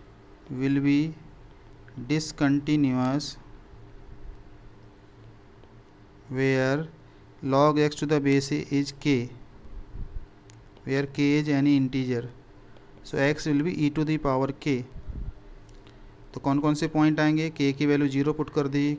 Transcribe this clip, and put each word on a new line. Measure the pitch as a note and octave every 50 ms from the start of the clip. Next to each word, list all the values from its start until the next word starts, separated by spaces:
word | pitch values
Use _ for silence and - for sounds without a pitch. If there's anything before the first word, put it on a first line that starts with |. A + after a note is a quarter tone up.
| - - - - - - - - - - C#3 B2+
Will | C3 C3+ C#3 C#3 C#3
be | C#3+ C#3+ C#3+ D3+ D#3+ D#3 - - - - - - - - - - - - - - - - - A#2+ A#2+
discontinuous | D3 D#3 D#3 - - - D3+ C#3 C#3 C#3+ C#3 D3 D3+ D3+ C#3+ C3+ B2+ B2+ B2+ B2+ C3+ D3 C#3+ - - - - - - - - - - - - - - - - - - - - - - - - - - - - - - - - - - - - - - - - - - - - - - - - - - - - - - - - - - - - -
where | C3+ C3 C3+ C3+ C3+ C3 C3 C3 C3+ D3 D#3+ D#3+ - - - - - - - - - - -
log | C3+ C3 C#3 C#3+ D3+ D3+ D3
x | D3 D3+ D3 -
to | - D3 D#3
the | D3+
base | C#3 C#3 C#3 C#3 C#3 -
e | D3+ D3+ D3+ - C#3+ C#3
is | C#3+ C#3+ - - -
k, | D3+ C#3+ B2 A#2 A#2+ - - - - - - - - - - - - - - - - - - - - - - - - - - - - - - -
where | B2+ C3 C3+ C#3+
k | C#3 C#3 - C#3+ C#3+ C#3+ D3+
is | D3+ D3 D3 C#3
any | C#3 C#3+ C#3+ C#3
integer, | C3+ B2+ B2+ C3+ C3 B2+ B2 A#2+ A#2+ A#2+ - - - - - - - - - - - - - - -
so | - - -
x | C#3 C#3 D3+ D3 -
will | D#3+ D3 C#3+ D3 F3
be | F3+ - D3+
e | D3
to | C#3+ D#3+ D#3
the | D3 D#3 D#3
power | D3+ C#3+ C3 C3 C3+ C3+ C#3 - -
k। | D3+ C#3 B2 B2+ - - - - - - - - - - - - - - - - - - - - - - - - - - - - - -
तो | -
कौन | - C#3+ C3+ C#3+
कौन | D3 D3+ D3+
से | D3+ D#3 D#3+
पॉइंट | - D3+ D3+ D#3 D#3 D3+
आएंगे? | D3+ D3+ D#3 D#3 D#3+ E3
k | D#3+ - C#3+ C#3 C3+ C#3
की | D3
वैल्यू | D3 C#3+ C#3+ D3 C#3+
ज़ीरो | C3 C3+ C#3 D3+ D3+
पुट | D3+ D3+ D3
कर | - D#3 C#3 C#3
दी, | C3+ C#3+ C#3+ D3 D3